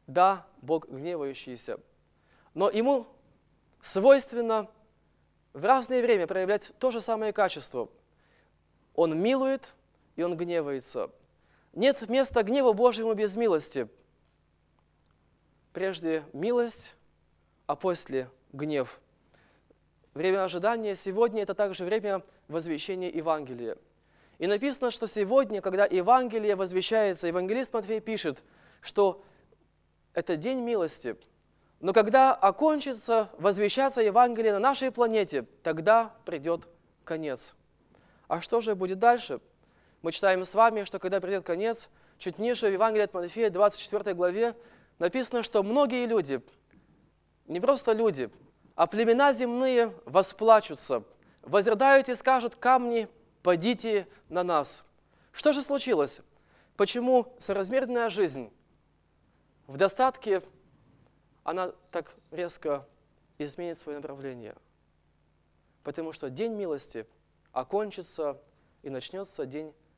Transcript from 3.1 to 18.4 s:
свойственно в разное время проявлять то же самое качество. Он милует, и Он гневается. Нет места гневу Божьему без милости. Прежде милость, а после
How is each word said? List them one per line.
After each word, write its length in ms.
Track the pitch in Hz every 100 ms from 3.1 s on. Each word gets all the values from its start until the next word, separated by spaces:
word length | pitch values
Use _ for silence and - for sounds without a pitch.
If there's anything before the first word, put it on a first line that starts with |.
| _ _ _ _ _ _ _
свойственно 880 | - 190 240 277 262 233 226 220 208 _ _ _ _ _ _ _ _
в 100 | 139
разное 380 | 190 262 240 254
время 260 | 233 208 160
проявлять 440 | 190 185 208 - -
то 120 | 254
же 80 | 226
самое 320 | 208 220 214
качество. 580 | 208 190 151 - 127 110 _ _ _ _ _ _ _ _ _ _
Он 240 | - 165 160
милует, 560 | 214 269 269 269 - _ _ _ _ -
и 80 |
Он 120 | 175 170
гневается. 760 | 175 170 143 135 123 123 90 - _ _ _ _ _
Нет 340 | - 254 269 214
места 340 | 262 254 240
гневу 300 | 208 277 254
Божьему 400 | 208 247 220 226
без 220 | 208 208 202
милости. 540 | 226 160 151 135 110 _ _ _ _ _ _ _ _ _ _ _ _ _ _ _ _ _ _
Прежде 500 | - 190 165 165 156 147
милость, 600 | 139 208 240 240 - - - _ _ _ _ _ _ -
а 80 | 143
после 540 | 190 175 - 135 127 _